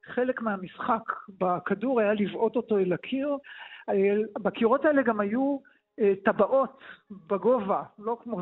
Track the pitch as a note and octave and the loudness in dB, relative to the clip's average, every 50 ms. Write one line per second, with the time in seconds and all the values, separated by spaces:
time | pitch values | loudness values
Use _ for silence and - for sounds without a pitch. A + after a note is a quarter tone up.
0 | _ - - - B3 B3+ B3+ - A#3 A3+ G3+ G3 F#3+ - - - - - A#3 A3 | _ -6 -4 -2 -2 0 -2 -2 -2 -4 -4 -4 -6 -12 -12 -10 -2 -2 -2 -2
1 | - - - - - - F#3+ - F#3 F3+ F3+ E3+ - - G3+ G3 G#3+ C4 C4+ A#3+ | -2 -6 -10 -10 -10 -18 -6 -2 0 0 0 0 0 -2 -2 -2 0 0 2 2
2 | G#3+ G3+ G#3+ G#3 G#3 F3+ D#3+ A#3 A3+ A3 A3 B3+ A3 - A3 G3+ F#3+ F3+ F3 D#3 | 2 2 2 2 0 -2 0 0 0 0 0 -2 -2 0 2 2 2 2 0 -2
3 | - - - C4+ C4+ D4 C#4+ C#4 - - - - - - - - - - G#3 G3+ | -2 -6 -4 -4 -2 -2 -4 -6 -6 -12 -20 -20 -18 -20 -20 -16 -6 -2 0 2
4 | F#3+ G3+ G3+ G#3+ G#3+ A3 - - G3 - G#3 - A#3 A3 A#3+ C#4 - D#4+ D4+ C#4 | 4 4 2 2 0 -2 -6 -2 -2 -2 0 2 2 2 2 4 4 4 4 4
5 | C4 A#3+ A3+ G#3 G#3 G3+ G#3 B3 C4+ C#4 C#4+ C4+ - _ _ _ _ _ _ - | 2 2 0 0 0 -2 0 0 0 0 -2 -4 -6 _ _ _ _ _ _ 0
6 | A#3 G3 G3 G3 G3 A3+ A3 G#3 G#3 - B3 C4+ C4 - - - - - - - | 2 2 2 2 2 0 4 4 2 4 4 2 2 0 -4 -16 -20 -20 -20 -20
7 | _ _ G#3 F#3+ E3 D#3+ G#3 F#3+ - A3+ B3+ B3+ G#3 F#3+ G3 D3 C#3+ - _ - | _ _ -20 -20 -8 -6 -4 0 2 2 2 2 2 0 -2 -2 -4 -8 _ -12
8 | G#3 G#3+ A#3 A#3 - A#3 A3+ F3+ | -8 -8 -8 -8 -8 -10 -8 -8